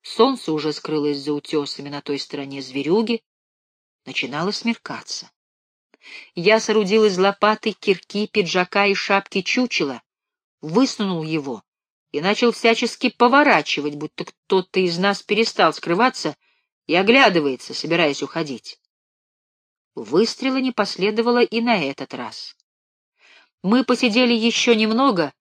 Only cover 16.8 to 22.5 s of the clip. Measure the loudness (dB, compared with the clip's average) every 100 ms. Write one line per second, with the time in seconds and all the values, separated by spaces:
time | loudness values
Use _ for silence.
16.8 | -2 2 4 6 6 4 0 -4 -8 -10
17.8 | -2 0 0 0 -6 -6 -8 -8 -14 -20
18.8 | _ _ _ _ _ _ _ _ _ _
19.8 | _ -16 0 2 2 0 -2 -2 -2 -2
20.8 | -4 -2 -2 0 0 2 2 0 0 0
21.8 | -2 -6 -10 -10 -12 -14 -18